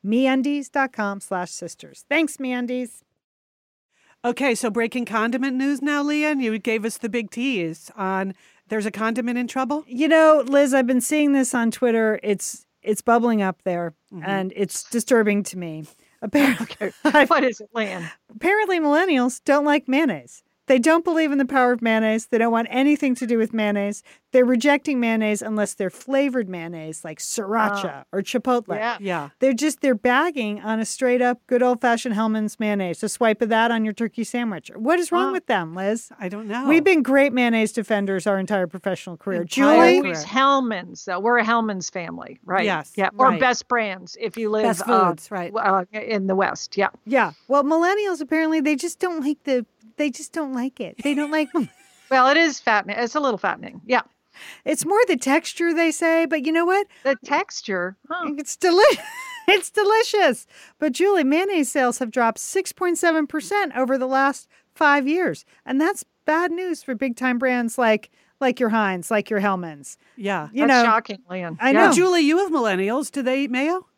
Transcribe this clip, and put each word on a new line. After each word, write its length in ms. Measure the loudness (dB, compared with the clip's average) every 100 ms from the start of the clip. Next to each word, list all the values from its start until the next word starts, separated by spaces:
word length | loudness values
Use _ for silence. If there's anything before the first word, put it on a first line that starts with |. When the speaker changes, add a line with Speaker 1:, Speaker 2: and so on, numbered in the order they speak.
Speaker 1:
meundies 640 | 0 0 2 2 0 -4 -4
dot 220 | -4 -4
com 280 | -2 -6 -6
slash 300 | -8 -8 -6
sisters. 540 | -10 -14 -16 -20 -20 -4
Thanks, 280 | -2 -2 -4
MeUndies. 640 | -6 -6 -4 -6 -6 -12 _ _ _ _ _ _ _ _ _ _ _ _
Speaker 2:
Okay, 300 | -6 -2 0
so 140 | 0 -2
breaking 360 | -2 -2 -4 -4
condiment 500 | -2 -2 -2 -2 -2
news 240 | -2 -2
now, 220 | -2 -2
Leanne. 380 | -2 0 0 0
You 160 | -2 -2
gave 260 | -2 -2
us 140 | -4 -6
the 100 | -6
big 220 | -6 -6
tease 600 | -6 -4 -2 -4 -8 -16 -8
on 380 | -4 -2 -4 -8 _ _ _
there's 160 | -4 -4
a 40 |
condiment 460 | -4 -4 -2 -4 -4
in 100 | -4
trouble? 360 | -4 -4 -4 -6
Speaker 1:
You 220 | -2 2
know, 340 | 6 8 6 4
Liz, 260 | 4 4
I've 140 | 2 2
been 140 | 0
seeing 300 | 0 2 2
this 220 | 2 2
on 160 | 0 0
Twitter. 480 | 0 2 2 2 0
It's, 420 | -2 -4 -4 -12 _ _
it's 200 | -4 -2
bubbling 400 | 2 2 4 0
up 200 | 0 -4
there, 300 | -6 -4 -6 _ _
Speaker 2:
Mm-hmm. 120 | -12
Speaker 1:
and 280 | -6 -4 -4 -4
it's 260 | -6 -6 -6
disturbing 520 | -6 2 2 4 0
to 140 | -2 -10
me. 260 | -10 -12 -14 _ _ _
Appar-, 360 | -2 2 2 0
Speaker 3:
<laughs> 440 | -6 -6 -8 -2
Okay. 220 | 2 4 4
Speaker 1:
<laughs> 0 |
Speaker 3:
What 180 | 4
is 160 | 2 -2
it, 80 | -10
Lan? 360 | -6 -4 -6 -10 -14 _
Speaker 1:
apparently, 460 | -4 0 0 2 0
millennials 600 | 2 2 4 2 0 -2
don't 200 | 0 2
like 220 | 4 0 2
mayonnaise. 560 | 0 0 -2 -10 -20 _ _ 2
They 120 | 4
don't 260 | 6 4
believe 260 | 2 0 2
in 60 | 0
the 60 |
power 280 | 0 2 2
of 100 | 2
mayonnaise. 440 | 2 2 2 0 0
They 120 | 0
don't 140 | 2
want 160 | 2 0
anything 440 | 0 2 2 0 -2
to 100 | 0
do 120 | 0
with 140 | 0
mayonnaise. 500 | 0 0 0 -2 -6 _ -20 _
They're 120 | 4
rejecting 560 | 4 4 4 2 0 -2
mayonnaise 420 | 0 0 0 -2
unless 320 | -4 -2 -4
they're 160 | -2 -6
flavored 580 | -6 -4 0 0 -2 -4
mayonnaise, 560 | -8 -10 -10 -12 -12
like 140 | -14 -12
sriracha 880 | -8 -8 -2 0 0 0 -6 -10
Speaker 3:
Oh. 120 | -8 -6
Speaker 1:
or 40 |
chipotle. 540 | -4 -4 0 0 0 -4
Speaker 3:
Yeah. 200 | -4 -4
Speaker 2:
Yeah. 280 | -4 -6 -6 _
Speaker 1:
They're 120 | 0
just, 280 | 2 -2 0
they're 140 | 0
bagging 680 | 2 2 2 2 -2 -6 -6
on 180 | -4 -4
a 40 |
straight 360 | -4 -2 0 2
up 180 | 0 -2 _
good 160 | 0
old 180 | 2 2
fashioned 340 | 0 0 -2
Hellmann's 460 | -2 0 0 -4 -4
mayonnaise. 400 | -2 -2 -4 -4
Just 140 | -6 0
swipe 260 | 0 2
of 60 | 0
that 220 | 2 2
on 140 | 0
your 80 | -2
turkey 320 | -2 -6 -4
sandwich. 460 | -6 -4 -4 -6 -12 -6
What 220 | 0 0
is 100 | 0
wrong 160 | 0 0
Speaker 2:
Wow. 40 |
Speaker 1:
with 140 | -2 -2
them, 280 | -2 -2
Liz? 360 | -4 -4 -4 -8 -12
Speaker 2:
I 100 | -10
don't 180 | -10 -8
know. 200 | -4 2
Speaker 1:
We've 180 | 4
been 180 | 4 2
great 300 | 4 4 4
mayonnaise 400 | 2 2 2 0
defenders 540 | -2 -2 -2 0 -2 0
our 120 | -2
entire 280 | 0 -2 -2
professional 500 | -4 -6 -6 -8 -10
career. 260 | -6 -4
Speaker 2:
Entire 220 | -4 2
Speaker 1:
Julie? 120 | 6 8 8 6
Speaker 2:
career. 120 | 2
Speaker 3:
Always 120 | -6
Hellmann's, 800 | -2 2 4 4 0 -6 -8 -14 -8
though. 120 | -4
We're 180 | 2 2
a 60 |
Hellmann's 460 | 2 2 0 -4 -8
family, 480 | -10 -10 -12 -14 -18
right? 200 | -4 0
Speaker 2:
Yes, 280 | 0 -2 -6 -2
Speaker 3:
Yeah. 140 | -2 4
Or 100 | 4
Speaker 2:
right. 100 | 4
Speaker 3:
Best 260 | 2 0 -2
Brands 480 | -2 -2 -8 -14 -10
if 160 | -8 -4
you 140 | -2
live, 120 | 0
Speaker 2:
Best 180 | 0 0 0
Speaker 3:
uh, 200 | 2 2
Speaker 2:
Foods, 200 | 0 -8
right. 220 | -8 -6
Speaker 3:
w-, 220 | -2 0 0
uh, 80 | -2 -10
in 260 | -4 -4 0
the 60 | 0
West. 400 | 0 -2 -8 -2
Yeah. 120 | -2 -4
Speaker 1:
Yeah. 280 | -2 0 0 -4 _
Well, 160 | 0
millennials, 560 | 2 2 2 0 -2 -4
apparently, 400 | -2 -2 0 0
they 160 | 0 -2
just 220 | -4 -4
don't 200 | -4 -2
like 180 | -4 -4
the, 220 | -2 -2 -2 _ -20 -4
they 120 | -4
just 220 | -4 -10
don't 200 | -8 -6
like 280 | -4 -6 _
it. 160 | -14 -6
They 120 | -4
don't 160 | -2 -2
like 160 | -2 -2
Speaker 3:
<laughs> 560 | -4 -6 _ _ _ _
Well, 180 | 2 4
it 80 | 4
is 220 | 2 0
fattening. 380 | 0 0 0 -6
It's 160 | -4
a 60 | -2
little 180 | -2 -2
fattening. 420 | -4 -6 -10 -18 -2
Yeah. 160 | -2 -2 _ _ -20 -20 -12
Speaker 1:
It's 200 | -6 -4
more 160 | 0 2 2
the 100 | 0
texture, 560 | 2 0 0 -4 -2
they 160 | 2 0
say, 360 | 0 2 2 2
but 180 | -2 0
you 60 |
know 120 | 0
what? 220 | 2 0 -2 _
Speaker 3:
The 120 | -4 -4
texture? 720 | -2 -2 -2 -10 -6 -4 -4 -8 _
Huh. 240 | -10 -8 -8
Speaker 1:
It's 180 | -10 -2
deli-, 420 | 2 6 4 4 -6 -14
<laughs> 300 | -14 -8 0
it's 220 | 0 0
delicious. 760 | 0 2 2 2 2 2 0 -8 -20 -20 _
But 140 | -4
Julie, 320 | 2 2 4
mayonnaise 460 | 2 2 2 0 0
sales 280 | 0 0 0
have 120 | -4
dropped 280 | 0 0 -2
six 340 | -6 -4 -6
point 260 | -4 -2 0
seven 280 | 2 2 -2
percent 500 | -4 -4 -2 -2 -2
over 200 | -2 0
the 80 | 0
last 420 | 2 0 -2 -12 _ _
five 320 | 0 4 4 2
years. 360 | 0 0 -4 -12 _ -4
And 140 | 0
that's 240 | 0 -2 -10 _
bad 260 | -2 0 0
news 300 | -2 -4 -6
for 120 | -6
big-time 440 | -4 -4 -2 -2 0
brands 380 | 0 0 -2 0
like, 340 | 2 2 -2 _ _ _
like 200 | -2 0
your 80 | 0
Heinz, 400 | 2 0 -2 -2
like 180 | -2 -2
your 120 | -2
Hellmann's. 580 | 0 -2 -6 -12 -18 -20 _ -10
Speaker 2:
Yeah. 320 | -4 -4 -4
Speaker 1:
You 140 | 0 4
Speaker 3:
That's 180 | 6
Speaker 1:
know, 60 | 6
Speaker 3:
shocking, 280 | 2 0 -16 _
Lynn. 300 | -10 -8 -2
Speaker 1:
I 120 | 2
Speaker 3:
Yeah. 140 | 6 6
Speaker 1:
know. 60 |
Speaker 2:
Julie, 280 | 6 4 4
you 160 | 4 2
have 120 | 2
millennials. 580 | 0 0 0 0 -2 -4
Do 120 | -4
they 200 | -2 -2
eat 80 | -2
mayo? 360 | -2 -2 -2 -6